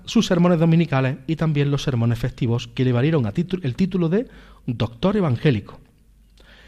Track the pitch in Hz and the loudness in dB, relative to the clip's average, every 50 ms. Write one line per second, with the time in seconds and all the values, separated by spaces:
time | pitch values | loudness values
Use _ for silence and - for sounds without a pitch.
0 | - - - 233 - - 190 170 175 180 180 156 170 165 160 165 170 - 139 131 | -14 -2 0 0 2 2 2 2 4 4 4 4 4 4 4 4 2 2 0 0
1 | 135 127 139 - - - 160 156 165 160 147 143 143 143 143 135 - 151 127 117 | 0 0 -2 -6 -6 -6 -4 -2 -2 -2 0 0 0 0 0 -2 -2 -2 -2 0
2 | 117 117 117 113 - 123 - - - 113 117 117 - 117 - - 127 131 120 120 | 0 0 0 0 -2 -6 -4 -4 -2 -2 -2 -2 -4 -8 -4 0 0 2 2 2
3 | 127 156 165 151 117 104 - 170 175 180 190 185 - 131 117 - 190 185 185 185 | 2 2 2 0 0 0 -2 -2 -4 -2 -4 -6 -4 -6 -2 -2 -2 -2 0 -2
4 | 175 160 180 214 269 - - - - - - - - - 120 110 113 113 - - | 0 0 0 -2 -2 -4 -10 -20 -20 -20 -20 -14 -8 -8 -4 -4 -4 -6 -6 -2
5 | - 185 208 214 180 151 120 - - 156 123 101 - - - - - _ _ _ | -2 0 0 0 0 0 0 0 2 0 0 0 -2 -8 -18 -20 -20 _ _ _
6 | _ _ _ _ _ _ _ _ - - - - - | _ _ _ _ _ _ _ _ -20 -20 -20 -20 -20